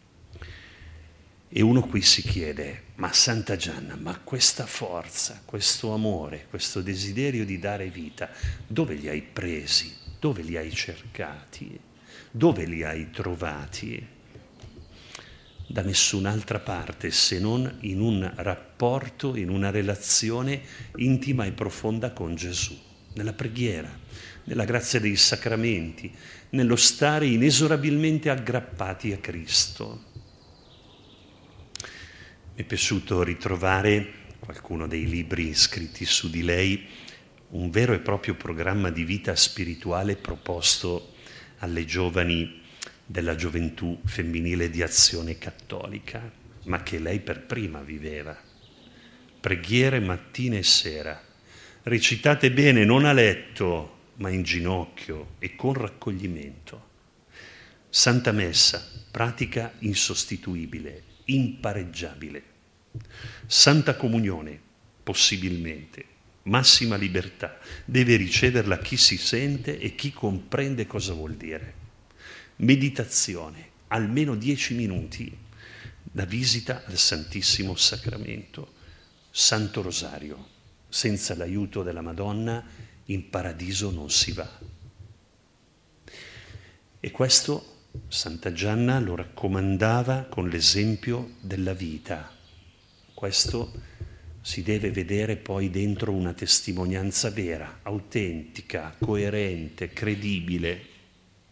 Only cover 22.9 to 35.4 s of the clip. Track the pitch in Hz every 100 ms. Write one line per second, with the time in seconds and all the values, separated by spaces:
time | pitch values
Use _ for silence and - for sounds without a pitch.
22.9 | - - 107 107 - 123 117 120 85 78
23.9 | 71 - - - - - 127 104 120 -
24.9 | 120 107 98 - - 113 113 117 98 80
25.9 | - 85 - - - - 131 123 117 -
26.9 | - 143 151 147 113 135 131 156 151 147
27.9 | 147 160 156 151 131 117 120 - 87 95
28.9 | 92 110 98 - 85 78 - - - 110
29.9 | 113 - - - - - - - - -
30.9 | - - - - - - - - - -
31.9 | - - - - - - - - 95 -
32.9 | 98 - 92 87 87 95 90 92 95 104
33.9 | 104 101 - - - - - - 82 78
34.9 | 82 82 85 80 85